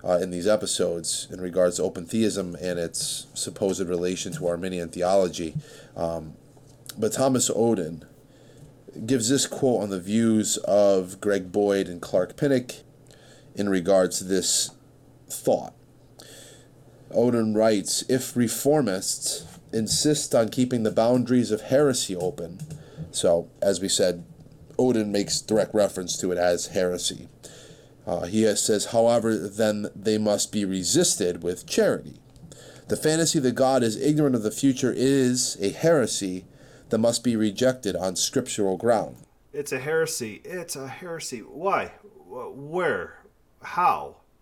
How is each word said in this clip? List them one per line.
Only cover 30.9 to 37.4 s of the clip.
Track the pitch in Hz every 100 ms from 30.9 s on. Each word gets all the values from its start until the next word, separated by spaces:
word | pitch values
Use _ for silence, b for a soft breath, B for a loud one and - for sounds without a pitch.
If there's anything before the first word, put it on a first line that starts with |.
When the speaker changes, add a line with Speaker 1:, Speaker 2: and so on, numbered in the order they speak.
| 139 180 - 90 85
Speaker 1:
with | 85 92 -
charity. | - 202 98 76 - - - - B B B -
The | -
fantasy | 156 160 160 165
that | 127 123
God | 131 135
is | 117 107
ignorant | 139 151 147 123
of |
the | 104
future | - 139 127 123
is | - 131 139 127 123 - -
a | 98
heresy | - 165 165 110 - 98 92 - B B B B
that | 113
must | 117 117
be | 127
rejected | 113